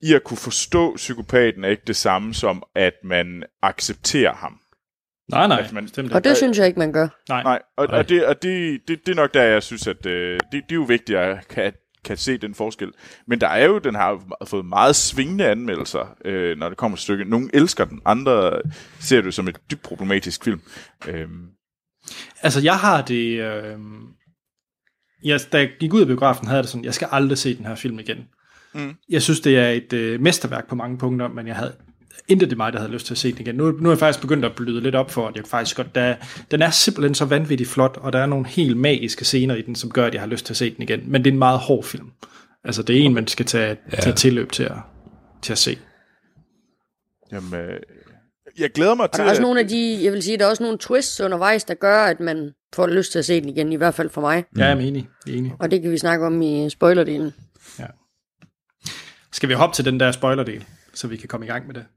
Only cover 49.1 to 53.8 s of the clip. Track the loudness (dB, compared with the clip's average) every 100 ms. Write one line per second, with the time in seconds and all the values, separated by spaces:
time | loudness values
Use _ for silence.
49.1 | 0 2 4 4 2 0 0 -2 0 0
50.1 | 0 -2 2 2 2 -2 -4 0 0 0
51.1 | -4 -4 0 2 0 -2 -2 4 4 4
52.1 | 0 -2 -4 -8 -12 _ -2 2 2 0
53.1 | -2 0 0 0 -2 -2 2